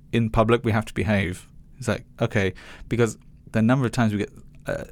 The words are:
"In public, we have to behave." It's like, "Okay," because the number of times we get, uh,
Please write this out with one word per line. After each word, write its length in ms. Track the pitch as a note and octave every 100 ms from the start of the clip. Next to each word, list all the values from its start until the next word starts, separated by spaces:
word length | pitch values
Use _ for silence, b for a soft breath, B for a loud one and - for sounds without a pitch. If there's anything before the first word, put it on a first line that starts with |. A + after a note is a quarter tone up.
| -
"In 200 | A#2+ A2+
public, 340 | A#2 A2 A#2+ A#2
we 60 |
have 140 | A2 G#2+
to 80 |
behave." 540 | G#2+ A2 G#2 F2 F2+ - - - -
It's 100 | B2
like, 180 | F#2 - -
"Okay," 340 | A2+ A2+ F#2+ - B B -
because 280 | A2+ A2+ - - - -
the 100 | A2+
number 240 | A2 C3+ A#2+
of 60 |
times 220 | B2 A2
we 60 | G#2
get, 140 | - - - - -
uh, 200 | - -